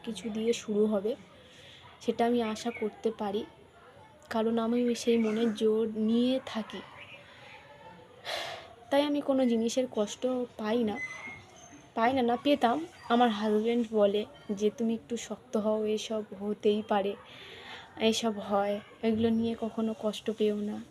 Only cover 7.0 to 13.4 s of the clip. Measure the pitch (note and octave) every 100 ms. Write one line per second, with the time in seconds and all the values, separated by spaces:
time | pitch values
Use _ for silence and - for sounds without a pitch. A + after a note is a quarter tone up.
7 | - - - - - - - - - -
8 | - - - - - - - - - C#4
9 | D4 C#4+ C#4 C4 B3+ A3+ A#3 C4 B3+ A3+
10 | G#3 - B3 B3+ B3 - G#3+ A#3+ A3 G#3
11 | B5+ - - - - - - - - -
12 | A3+ C4+ A#3+ A#3+ C#4+ C#4+ A#3 C#4 E4+ -
13 | - A#3+ A#3+ G#3